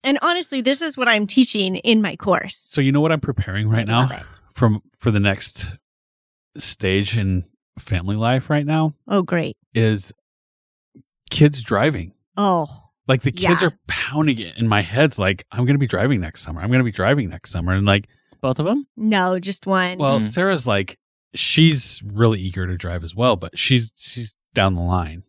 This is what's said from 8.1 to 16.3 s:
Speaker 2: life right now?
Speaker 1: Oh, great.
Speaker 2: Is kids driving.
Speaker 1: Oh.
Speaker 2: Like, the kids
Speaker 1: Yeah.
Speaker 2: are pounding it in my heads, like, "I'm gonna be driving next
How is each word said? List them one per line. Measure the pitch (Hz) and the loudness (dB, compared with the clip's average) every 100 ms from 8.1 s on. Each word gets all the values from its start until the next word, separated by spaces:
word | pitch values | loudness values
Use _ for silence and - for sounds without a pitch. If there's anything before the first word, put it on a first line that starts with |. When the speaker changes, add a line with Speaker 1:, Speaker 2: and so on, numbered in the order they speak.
| 107 | -2
Speaker 2:
life | 113 131 - | 0 0 0
right | 147 147 | -2 0
now? | 156 160 147 - | 0 0 -4 -2
Speaker 1:
Oh, | 202 | -2
great. | 180 170 139 - _ | 0 -2 -4 -10 _
Speaker 2:
Is | 117 110 107 - - _ _ _ _ _ _ _ - _ _ - | 0 2 0 -4 -16 _ _ _ _ _ _ _ -20 _ _ -8
kids | - 147 139 | 4 4 4
driving. | 113 104 135 123 85 _ _ - | -2 2 2 0 -8 _ _ -2
Speaker 1:
Oh. | 202 175 147 131 _ _ - | 0 0 -2 -10 _ _ -2
Speaker 2:
Like, | 131 | 0
the | - | 0
kids | - 185 165 | 0 0 2
Speaker 1:
Yeah. | 180 | 2
Speaker 2:
are | - - | -2 -10
pounding | - - 143 156 117 | -8 -4 0 0 0
it | 90 - | -4 -4
in | 113 | 2
my | 104 | 2
heads, | 87 110 151 - | 0 2 2 2
like, | 95 95 - | 0 -2 -6
"I'm | 110 | -4
gonna | 123 143 | 0 2
be | 131 | 0
driving | 90 120 123 | 0 0 0
next | 82 | -2